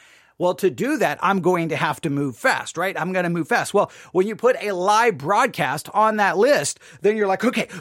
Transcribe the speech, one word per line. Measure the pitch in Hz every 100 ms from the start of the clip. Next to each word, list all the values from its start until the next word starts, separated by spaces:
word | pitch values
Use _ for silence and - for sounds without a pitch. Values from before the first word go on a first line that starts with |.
| _ _ _ -
Well, | 175
to | 180 185
do | 120 233 302
that, | 170 147
I'm | 175 196
going | 170 180 165
to | 143
have | 160 147
to | 165
move | 143 143 117
fast, | 262 143 - 156
right? | 185 165
I'm | 165
gonna | 185 175
move | 170 151
fast. | 233 143
Well, | 196 175 - -
when | 175 196
you | 214
put | 240 247
a | 208
live | 185 185 214 240 151
broadcast | 135 202 254 175 143 147 -
on | 202 220 214
that | 196 170
list, | 240 269 139 - - -
then | 196 220
you're | 202
like, | 190
"Okay, | 220 233 - 180